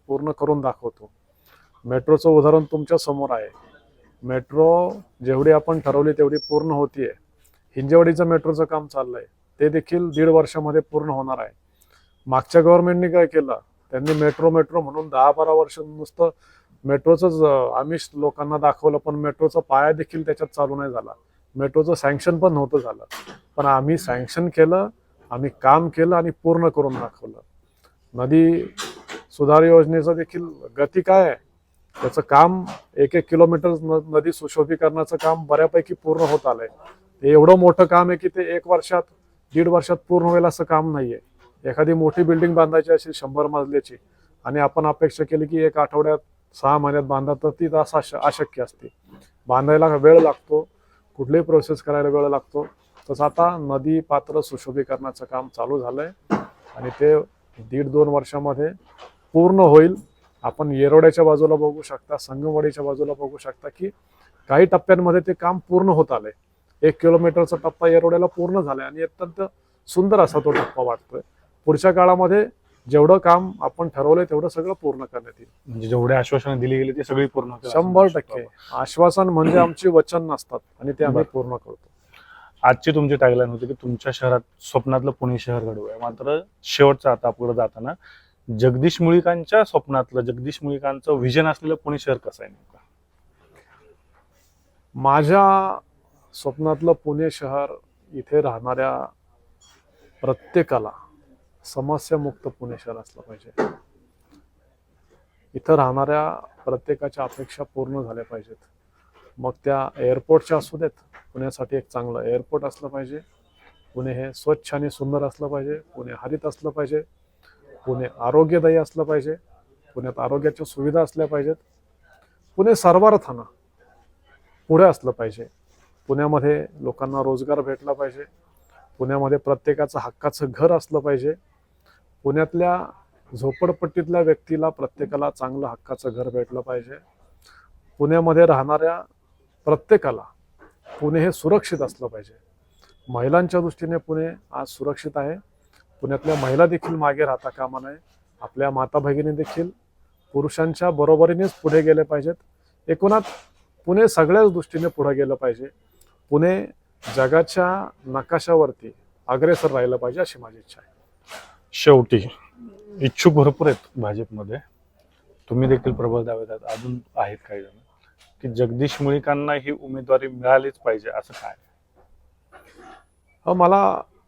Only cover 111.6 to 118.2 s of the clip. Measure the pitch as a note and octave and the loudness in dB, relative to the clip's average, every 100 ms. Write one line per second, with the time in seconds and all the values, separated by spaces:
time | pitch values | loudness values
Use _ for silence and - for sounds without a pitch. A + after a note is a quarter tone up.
111.6 | B2 C3+ - B2 A#2+ A#2+ A2+ B2 - D3+ | -8 -8 -8 -10 -10 -8 -6 -6 -6 -8
112.6 | C#3+ - C#3+ C#3 C3 D3 - _ _ _ | -8 -12 -14 -14 -14 -16 -20 _ _ _
113.6 | _ _ _ B2 C3 B2 C3+ - D3+ D3+ | _ _ _ -12 -10 -8 -12 -8 -4 -4
114.6 | - C#3+ D3 - C#3 C#3+ C#3 - D3 C#3+ | -4 -8 -8 -8 -6 -4 -6 -8 -10 -8
115.6 | C#3 D3+ - B2+ B2 A#2 - D3+ D3+ - | -8 -10 -14 -18 -16 -14 -10 -8 -8 -10
116.6 | D#3 C#3+ C#3 D3+ - _ _ _ _ _ | -10 -8 -6 -6 -8 _ _ _ _ _
117.6 | _ - C3 B2+ B2 - | _ -14 -8 -6 -8 -6